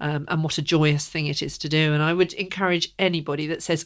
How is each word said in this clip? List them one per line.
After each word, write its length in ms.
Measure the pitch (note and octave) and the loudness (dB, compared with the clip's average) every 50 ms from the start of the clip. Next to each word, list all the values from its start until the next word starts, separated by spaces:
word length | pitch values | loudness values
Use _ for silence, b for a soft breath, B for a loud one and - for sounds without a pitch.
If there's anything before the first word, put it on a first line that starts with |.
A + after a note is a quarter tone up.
um, 240 | - D3 D3 C#3+ C#3+ - | -4 -2 -2 -2 -2 -2
and 140 | - D#3 | -2 0
what 140 | D#3 D3+ - | 0 0 -2
a 60 | - | -2
joyous 440 | C#3+ - E3+ D#3 D#3 D3+ D3 D3 - | 0 2 4 4 4 4 2 2 -2
thing 200 | - - D#3+ D3+ | -4 -4 -4 -4
it 160 | D3 D3 - | -2 -2 -4
is 160 | - C#3+ - - | -4 -6 -6 -8
to 100 | - D3+ | -4 -2
do. 240 | D#3 D#3 D#3 D3+ | 0 2 2 4
And 100 | D3+ D3 | 2 2
I 120 | D#3 D#3+ E3+ | 2 2 2
would 180 | F3+ F#3 F3+ | 2 2 0
encourage 600 | - - G3 F#3+ - F#3+ G3 F3+ F3 E3+ E3 - - - | 0 -4 -8 -6 -4 -2 0 2 2 0 0 -4 -2 0
anybody 480 | F#3+ F#3 F3 E3 D3+ D3+ C#3+ C#3+ D3+ D3+ | 0 2 2 0 -2 -2 -4 -2 -2 -4
that 140 | E3 - | -4 -4
says, 220 | - - E3+ D#3 - | -2 -2 -2 -2 0